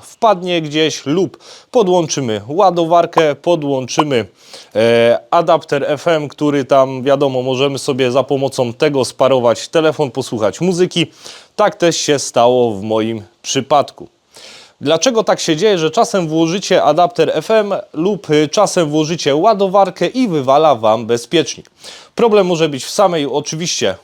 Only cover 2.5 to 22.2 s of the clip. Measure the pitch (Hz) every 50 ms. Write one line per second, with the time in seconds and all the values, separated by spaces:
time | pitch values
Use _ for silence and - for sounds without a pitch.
2.5 | 147 185 208 185 175 170 170 160 170 170 170 165 - 165 160 147 139 - - 175
3.5 | 175 160 147 143 139 131 131 117 - - 156 151 135 117 104 95 _ _ _ -
4.5 | - - - - - 107 113 117 117 117 117 117 117 - - _ 165 170 170 175
5.5 | 165 151 - - 151 139 131 - 147 135 - 175 165 156 147 131 - - 151 147
6.5 | 143 143 127 - 143 135 131 135 135 131 123 143 139 139 143 135 127 127 127 131
7.5 | 131 123 139 143 139 127 - - 131 123 131 123 123 135 123 - 147 131 139 135
8.5 | - - 123 120 117 - 160 151 143 135 120 - - - 135 127 135 127 117 120
9.5 | 110 - - - - 165 160 156 147 - 147 123 - 135 123 - - - 107 98
10.5 | - - 165 185 180 170 185 151 - 170 151 - - - - - - - - _
11.5 | _ - 208 196 202 - 170 170 160 - - - 147 131 - - - 123 117 123
12.5 | 127 127 120 117 104 95 101 107 110 110 110 113 113 107 104 - _ _ - -
13.5 | - 139 - - 156 139 131 - - - - - _ _ _ _ _ - - -
14.5 | - - - _ _ - 123 139 160 160 - 262 233 220 185 - 185 - - 175
15.5 | 160 151 202 214 202 170 156 156 156 233 220 - - 196 170 151 156 160 165 160
16.5 | 175 208 - - 185 156 95 143 151 170 175 - - - 156 - - 156 151 -
17.5 | 220 220 208 202 190 135 - - - 151 165 202 208 - - - 151 151 156 143
18.5 | - 214 196 175 - 185 165 147 147 156 156 147 175 151 - 151 135 151 180 226
19.5 | 220 190 202 190 180 202 196 185 175 - 175 175 - 262 254 208 165 147 127 131
20.5 | 135 151 160 156 135 110 113 110 110 117 117 107 120 117 - - - 160 - -
21.5 | - - - _ _ _ - - - - - - _ -